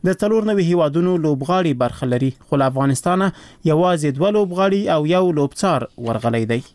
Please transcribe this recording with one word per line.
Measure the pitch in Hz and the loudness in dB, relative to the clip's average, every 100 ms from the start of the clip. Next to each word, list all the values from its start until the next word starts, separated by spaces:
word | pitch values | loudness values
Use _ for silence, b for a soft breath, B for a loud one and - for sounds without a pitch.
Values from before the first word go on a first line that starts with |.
| 180 | -2
د | 185 | 0
څلور | 214 220 214 | 0 0 2
نوي | 202 170 | 0 2
هیوادونو | 175 151 156 180 180 156 | 2 2 2 0 0 0
لوبغاړي | 139 139 185 170 123 | -2 0 0 0 0
برخه | 123 - 131 | -2 -2 -2
لري، | 123 135 - - | 0 -2 -4 -4
خو | 143 | 0
له | 131 | 0
افغانستانه | 131 139 135 175 185 196 B B B 165 | 0 0 0 0 0 0 B B B 0
یوازې | 156 180 175 147 135 | 2 2 0 -2 0
دوه | 190 214 | 0 2
لوبغاړي | 196 175 196 196 202 160 | 0 0 0 0 0 0
او | 151 | 2
یو | 180 185 151 | 2 2 0
لوبڅار | 143 - 196 147 117 - 117 | -2 -2 -2 -2 -4 -8 -4
ورغلی | 113 117 117 113 | -2 -2 -2 -2
دی. | 117 - | -4 -4